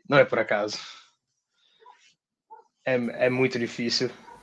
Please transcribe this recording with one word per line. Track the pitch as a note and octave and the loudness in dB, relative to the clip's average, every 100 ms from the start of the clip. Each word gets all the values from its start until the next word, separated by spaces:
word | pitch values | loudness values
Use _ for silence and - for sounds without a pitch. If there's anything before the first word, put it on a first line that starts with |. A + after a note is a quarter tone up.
| - | 4
não | C#3 | 6
é | B2+ | 6
por | A2+ | 2
acaso. | A2 G#2+ G#2 - - - - _ _ _ _ _ _ _ - - _ _ _ _ _ - _ _ - | 0 -2 -2 -6 -12 -18 -20 _ _ _ _ _ _ _ -20 -20 _ _ _ _ _ -20 _ _ -2
É, | B2 A#2 - B2+ | -2 -2 0 0
é | |
muito | B2+ C3 B2 | 2 0 0
difícil. | A#2 - A#2 - B2 - - - | -4 -4 -2 -2 -2 -6 -20 -20